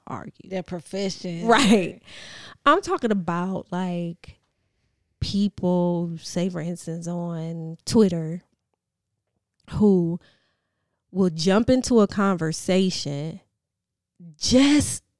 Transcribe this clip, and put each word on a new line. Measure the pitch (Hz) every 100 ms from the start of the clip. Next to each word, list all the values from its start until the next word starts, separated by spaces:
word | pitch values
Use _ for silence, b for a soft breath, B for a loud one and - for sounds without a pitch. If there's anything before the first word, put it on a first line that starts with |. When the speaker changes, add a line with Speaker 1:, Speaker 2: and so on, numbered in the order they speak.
| -
Speaker 1:
argue. | 131 - - -
Speaker 2:
Their | 185
profession. | 175 175 - 190 196 - 185 175 226
Speaker 1:
Right. | 233 233 214 165 - B B B B B B 277
I'm | 330
talking | 349 370 233
about, | 208 170 170 185 190 -
like, | 180 185 175 170 170 - - _ _ _ _ _ _ _ _
people, | - 196 202 - 180 180 175 175 170 165
say, | - 175 185
for | 180
instance, | 165 170 - 165 170
on | 175 170 165 160 165 160 165 -
Twitter | 226 202 170 160 175 - _ _ _ _ _ _ _ _ _ _ _ -
who | - 208 190 165 175 - _ _ _ _ _ _ _ _
will | 185 185
jump | 160 165 196 240
into | 254 - 240
a | 202
conversation | - 196 180 160 160 - 185 190 - 143 143 156 185 _ _ _ _ _ _ _ _ 170 151
just | - 247 277 294 - - - _